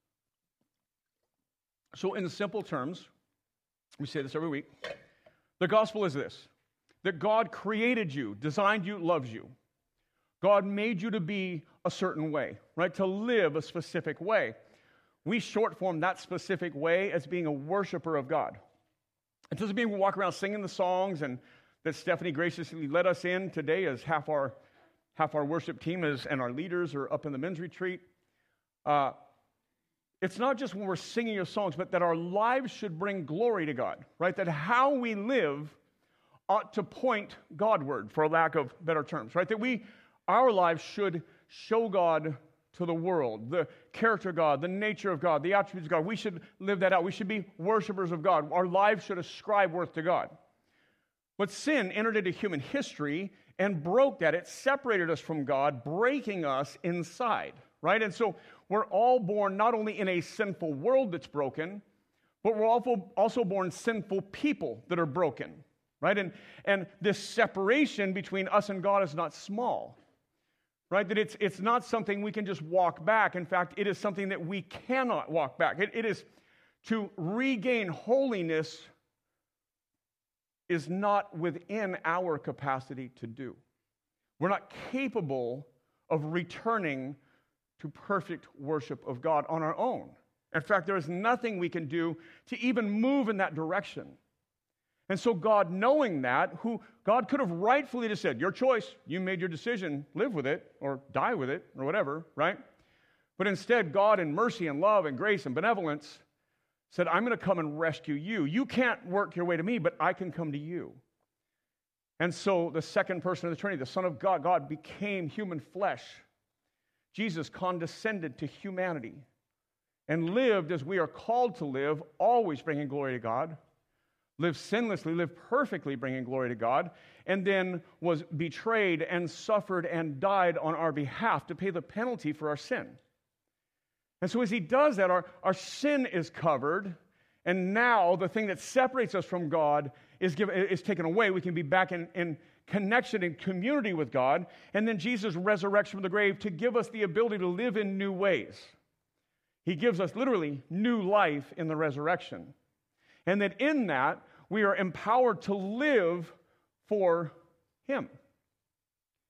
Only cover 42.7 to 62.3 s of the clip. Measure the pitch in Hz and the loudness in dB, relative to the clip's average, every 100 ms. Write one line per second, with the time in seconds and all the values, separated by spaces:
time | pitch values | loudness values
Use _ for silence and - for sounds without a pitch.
42.7 | - 170 165 170 175 127 110 117 175 147 | -4 -2 0 0 2 0 -2 -2 0 -2
43.7 | - _ - 226 208 190 170 160 139 170 | -4 _ 0 2 2 0 2 4 4 0
44.7 | 190 214 214 196 165 175 151 160 202 196 | -2 -2 -2 -2 0 2 2 4 2 2
45.7 | 185 151 170 165 220 214 170 - - 190 | -4 -2 0 0 -2 -4 -6 -10 -6 -2
46.7 | 196 185 185 170 160 196 214 175 - 170 | 2 4 4 2 -2 -4 -4 -6 -4 2
47.7 | 220 220 196 175 170 170 170 147 175 185 | 2 2 -2 -2 0 4 4 4 2 2
48.7 | 185 208 214 - 185 165 - - 202 190 | 4 4 4 0 -6 -6 -8 0 4 4
49.7 | 165 170 - 160 160 - 156 _ _ _ | 2 -4 -2 0 0 0 -8 _ _ _
50.7 | _ _ _ _ _ _ - 196 - - | _ _ _ _ _ _ -4 -4 -2 0
51.7 | 302 185 185 226 214 185 - 208 156 127 | 0 0 -2 0 0 -2 -2 -2 -4 -4
52.7 | 277 - - 147 151 196 - _ - 190 | -4 -4 -6 -4 -4 -6 -12 _ -2 -2
53.7 | 180 151 220 269 - 160 165 170 - 262 | 0 0 4 4 4 2 2 -2 -4 0
54.7 | 269 262 202 165 160 - 160 135 135 143 | 0 2 2 2 -2 -4 -4 -2 2 2
55.7 | 135 127 170 240 285 214 196 151 135 143 | 0 -4 0 2 0 -2 -4 -2 0 -2
56.7 | - 170 175 170 - 240 143 73 - - | -6 -4 -2 -4 -4 0 0 -4 -12 -20
57.7 | _ 156 214 214 - 220 175 - - - | _ 2 2 2 0 0 -2 -10 -20 -2
58.7 | 202 208 185 240 254 185 208 196 190 220 | 0 2 4 6 6 4 0 0 2 2
59.7 | 233 214 196 190 180 - - 208 - 165 | 2 0 -2 0 0 -2 -4 -4 -4 -4
60.7 | 139 180 262 247 165 - 147 135 139 160 | -2 2 4 2 -2 -6 -4 -4 -4 -8
61.7 | 208 - _ _ _ _ | -10 -16 _ _ _ _